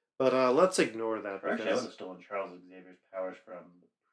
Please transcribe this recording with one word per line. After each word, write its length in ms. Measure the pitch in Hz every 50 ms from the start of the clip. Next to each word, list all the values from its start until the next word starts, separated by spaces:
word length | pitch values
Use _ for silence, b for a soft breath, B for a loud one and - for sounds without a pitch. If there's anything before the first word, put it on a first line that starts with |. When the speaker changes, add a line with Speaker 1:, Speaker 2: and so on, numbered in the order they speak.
| _ _ _ -
Speaker 1:
But, 140 | 135 131
uh, 200 | 127 131 131 127
let's 260 | 127 151 185 185 - -
ignore 420 | 156 120 110 113 113 113 110 104
that 240 | 98 101 98 95 -
Speaker 2:
Or 40 | -
actually, 20 |
I 40 | -
Speaker 1:
because 180 | - - - - -
Speaker 2:
would 20 | -
have 80 | -
stolen 300 | - - 92 92 90 90 -
Charles 320 | - 101 98 95 90 90 90 90
Xavier's 300 | 92 92 92 92 92 90 _ _ _
powers 240 | 95 95 95 92 90 - _
from 240 | 90 90 87 82 90 87 87
the 60 | 87 _ _ _ _ _